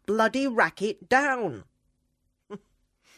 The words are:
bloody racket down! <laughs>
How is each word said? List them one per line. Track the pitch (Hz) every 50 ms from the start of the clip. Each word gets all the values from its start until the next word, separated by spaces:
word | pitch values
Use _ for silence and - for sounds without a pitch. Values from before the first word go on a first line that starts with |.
| _
bloody | - 208 220 220 220 226 262 277 277
racket | 233 220 190 165 - - 190 220 - - 185 -
down! | 240 262 285 285 262 247 220 170 127 98 85 _ _ _ _ _ _ _ _ _ _ _ _ _ _ _ _ -
<laughs> | 208 202 _ _ _ _ _ _ _ _ _ _ _